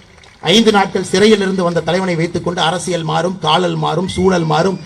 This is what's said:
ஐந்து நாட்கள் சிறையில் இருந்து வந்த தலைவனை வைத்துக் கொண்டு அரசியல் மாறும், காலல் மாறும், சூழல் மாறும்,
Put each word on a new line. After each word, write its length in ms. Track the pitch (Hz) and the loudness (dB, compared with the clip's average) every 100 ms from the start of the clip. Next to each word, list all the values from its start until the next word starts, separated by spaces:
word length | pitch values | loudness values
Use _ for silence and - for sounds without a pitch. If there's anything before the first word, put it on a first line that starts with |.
| - - - - | -20 -20 -20 -8
ஐந்து 280 | 156 208 220 | 0 2 4
நாட்கள் 360 | 202 196 202 180 | 4 2 -2 -2
சிறையில் 340 | 190 214 208 190 | 2 4 4 2
இருந்து 180 | 190 175 | 0 -2
வந்த 180 | 165 156 | -2 -2
தலைவனை 300 | 180 185 165 | -2 -2 -2
வைத்துக் 300 | 175 175 175 | -2 -4 -6
கொண்டு 160 | 175 | -2
அரசியல் 440 | 160 180 175 170 156 | -2 -2 -4 -4 -2
மாறும், 260 | 160 175 185 | -2 -2 -4
காலல் 380 | 156 165 180 160 | 0 0 0 -2
மாறும், 260 | 147 156 185 - | -4 -2 -4 0
சூழல் 320 | 185 180 160 | 2 2 2
மாறும், 260 | 151 185 185 | 0 0 -2